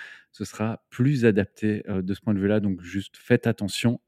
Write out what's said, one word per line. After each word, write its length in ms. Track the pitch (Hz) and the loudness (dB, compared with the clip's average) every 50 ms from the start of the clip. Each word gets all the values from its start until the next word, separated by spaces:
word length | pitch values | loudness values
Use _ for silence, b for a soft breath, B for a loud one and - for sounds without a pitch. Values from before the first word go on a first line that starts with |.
| B B B B B B B | B B B B B B B
ce 120 | - 104 | -12 -12
sera 400 | - - - 107 113 113 - _ _ | -10 -6 -4 -4 -4 -4 -6 _ _
plus 340 | - - 123 139 147 131 117 | -2 0 2 2 2 4 4
adapté, 580 | 117 104 104 98 - _ - - 107 104 104 - - | 4 4 4 2 -2 _ -4 -2 -2 -2 -2 -4 -4
heu, 140 | 101 95 92 | -4 -4 -2
de 120 | 92 98 | -2 -4
ce 60 | - | -4
point 140 | - 110 107 | -2 -2 -2
de 60 | 95 | 0
vue-là. 200 | 95 101 107 107 | 2 2 2 2
Donc 220 | 101 101 95 87 87 | 2 0 -4 -4 -6
juste 340 | 87 90 98 95 - _ | -8 -8 -8 -8 -10 _
faites 300 | - - - 123 117 - | -8 0 2 2 2 2
attention 540 | 117 113 - 107 95 - - - 117 120 - _ | 0 -2 -2 -4 -6 -4 -2 0 0 0 -2 _